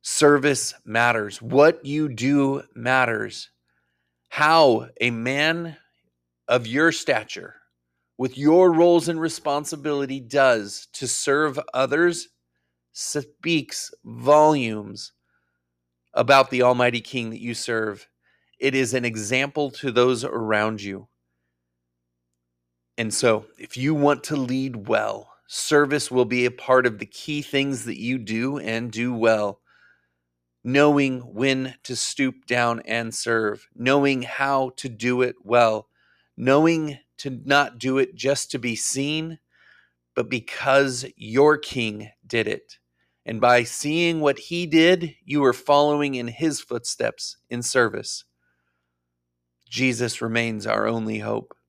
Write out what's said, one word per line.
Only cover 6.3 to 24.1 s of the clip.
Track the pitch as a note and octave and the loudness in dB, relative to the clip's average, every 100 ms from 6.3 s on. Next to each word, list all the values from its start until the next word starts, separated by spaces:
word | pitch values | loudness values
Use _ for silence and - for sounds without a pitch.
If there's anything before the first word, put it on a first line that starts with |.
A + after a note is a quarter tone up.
| _ - | _ -2
of | B2 A2+ | -2 0
your | C3 E3 | 0 0
stature, | E3 - A#2 G#2+ - F2+ - _ _ _ _ _ - | 0 -2 -2 -4 -16 -16 -20 _ _ _ _ _ -6
with | B2+ C3 | -6 0
your | D3 E3+ F#3 | 4 6 6
roles | D#3+ F3 E3+ D#3+ | 6 6 4 2
and | D#3+ | -4
responsibility, | D#3+ - D3+ C#3+ D3 D#3 D3 C#3+ C3+ C3+ | -6 -6 -4 -4 -4 -8 -4 -4 -4 -8
does | A#2 C#3 C3+ A#2 G2+ - - | -4 2 4 4 -2 -14 -16
to | - B2 | -10 -6
serve | - - C#3 D#3 C3+ - | -4 0 0 0 -4 -6
others | B2+ C3 D3 F3 E3+ - _ _ _ _ _ _ | -4 0 2 2 0 -12 _ _ _ _ _ _
speaks | - - D3+ C3+ _ E3 E3 - - - - | -12 -8 -8 -8 _ -2 -2 -2 -12 -12 -16
volumes | - A#2 A#2+ D3+ D#3 D3+ A#2 G#2+ G#2 G#2 - _ _ _ _ _ _ _ _ _ _ | -20 -6 4 6 6 4 -2 -6 -10 -16 -18 _ _ _ _ _ _ _ _ _ _
about | - A#2+ C3+ C3 | -2 4 6 4
the | B2+ | 2
Almighty | B2 B2 B2 A#2+ | 2 4 2 0
King | - C3 A2+ | -6 -8 -8
that | A2+ | -10
you | A#2+ | -10
serve. | A2+ - A2+ G#2+ G2+ - _ _ _ _ _ | -8 -4 -4 -4 -8 -18 _ _ _ _ _
It | C3+ C3 | 0 0
is | B2+ | 0
an | B2+ A#2+ | -2 -2
example | A2+ G2+ C3 C#3+ D3+ C#3+ | -6 -4 -2 -2 -4 -6
to | - C#3 | -6 -2
those | A#2 B2+ B2 C3 | 2 2 2 -4
around | A#2 A2 G#2+ G#2+ A2 | -6 -2 0 0 -4
you. | G2+ F#2+ - _ _ _ _ _ _ _ _ _ _ _ _ _ _ _ _ _ _ - | -10 -14 -16 _ _ _ _ _ _ _ _ _ _ _ _ _ _ _ _ _ _ -8
And | A2 | -6
so, | - B2 A2 - _ | 0 2 0 -2 _
if | - B2 | -18 -6
you | C3+ D3+ | -2 2
want | C#3+ | 2